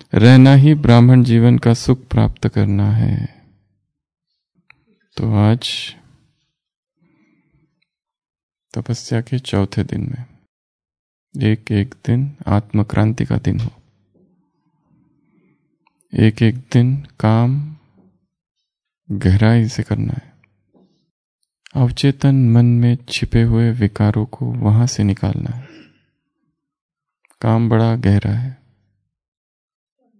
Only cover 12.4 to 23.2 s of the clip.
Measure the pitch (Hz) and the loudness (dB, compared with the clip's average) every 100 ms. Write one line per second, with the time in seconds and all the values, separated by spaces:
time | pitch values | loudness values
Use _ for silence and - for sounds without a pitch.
12.4 | - 101 - 107 101 - 107 113 - - | -4 -4 -2 -4 -2 -2 -2 -2 -4 -4
13.4 | - 98 113 - _ _ _ _ _ _ | -4 -4 -6 -12 _ _ _ _ _ _
14.4 | _ _ _ _ _ _ _ _ _ _ | _ _ _ _ _ _ _ _ _ _
15.4 | _ _ _ _ _ _ - - 110 107 | _ _ _ _ _ _ -10 0 2 2
16.4 | 113 123 - 123 123 139 - - 110 113 | -2 -2 -2 0 0 -2 -8 -4 0 0
17.4 | 120 139 147 156 _ _ _ _ _ _ | 0 -2 -8 -14 _ _ _ _ _ _
18.4 | _ _ _ _ _ _ - 101 92 98 | _ _ _ _ _ _ -12 -4 0 2
19.4 | 110 117 110 - 107 107 110 123 - _ | 2 2 0 -4 -6 -4 -6 -8 -12 _
20.4 | _ _ _ _ _ _ _ _ _ _ | _ _ _ _ _ _ _ _ _ _
21.4 | _ _ _ 147 123 - 139 139 139 135 | _ _ _ -4 -4 -2 -4 0 0 2
22.4 | 123 117 120 120 120 120 - - | 2 4 4 2 0 -2 -6 -10